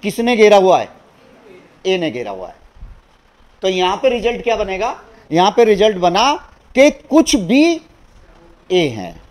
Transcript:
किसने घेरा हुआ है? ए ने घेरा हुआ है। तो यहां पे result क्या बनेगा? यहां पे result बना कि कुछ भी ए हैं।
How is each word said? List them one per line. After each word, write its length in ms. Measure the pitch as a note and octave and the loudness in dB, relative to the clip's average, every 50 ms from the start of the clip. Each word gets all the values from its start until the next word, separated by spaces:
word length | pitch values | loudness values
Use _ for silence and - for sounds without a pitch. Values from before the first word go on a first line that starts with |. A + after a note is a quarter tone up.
| - | -8
किसने 320 | G#3 F#3+ - A#3 A#3+ B3 | -8 -6 -4 -2 -2 2
घेरा 220 | G#3+ A3 G#3 G#3 G3+ | 4 4 6 6 6
हुआ 220 | F#3+ F#3+ E3+ C3+ | 4 4 2 2
है? 80 | A2 - - - _ _ _ _ _ _ - _ _ - - - _ _ _ _ _ | 0 -4 -14 -20 _ _ _ _ _ _ -20 _ _ -20 -20 -20 _ _ _ _ _
ए 120 | F#3+ F#3+ F#3 | -4 -4 -4
ने 120 | E3+ D#3 | -4 -6
घेरा 200 | A2 B2 A#2 G#2 | -6 -8 -10 -10
हुआ 160 | G2 F#2+ F#2 E2+ | -12 -12 -14 -18
है। 80 | E2 _ _ - _ - - - - - _ _ _ _ _ _ _ _ _ _ _ _ - | -18 _ _ -20 _ -20 -20 -20 -20 -20 _ _ _ _ _ _ _ _ _ _ _ _ -4
तो 40 | F#3+ | -4
यहां 280 | F#3+ F#3 F3+ F3+ F#3+ G3 | -2 0 -2 -2 -2 -2
पे 120 | - C4 | -2 -2
result 320 | A#3+ A#3+ G3 A#3 A#3+ G3 - | -2 -2 -4 -4 -6 -4 -4
क्या 120 | A#3+ A3+ | -4 -4
बनेगा? 340 | A3 G#3+ F#3+ F#3+ F#3+ G#3 B3 E4 - - - - - _ _ | -4 -4 -6 -6 -6 -6 -8 -8 -10 -16 -20 -20 -20 _ _
यहां 200 | D3+ E3 F3+ G3+ | 0 2 2 2
पे 120 | G3+ - A#3 | 2 2 2
result 340 | A3 G#3 F#3 G#3 A3 G#3+ F#3 | 2 2 2 2 0 0 0
बना 360 | F3 F3 E3+ G3 A#3 C4+ D4 E4+ - - _ _ _ _ - | -2 0 0 2 0 0 -2 -4 -8 -18 _ _ _ _ 2
कि 140 | B3 C4+ D4 | 4 4 4
कुछ 460 | D4 - - - - D#4 D#4+ - - B3+ | 4 -2 -10 0 2 2 2 2 0 -4
भी 440 | F#3+ E3 A3 C#4 D4+ E4+ E4+ D#4+ - _ _ _ _ _ _ - - _ - - _ - - _ _ _ | -2 0 2 2 2 2 0 -4 -8 _ _ _ _ _ _ -20 -20 _ -20 -20 _ -20 -20 _ _ _
ए 180 | F#3 F3+ E3+ C#3+ | -2 0 0 -2
हैं। 320 | A#2 G#2+ F#2 E2+ E2+ - - - | -4 -8 -14 -14 -16 -20 -20 -20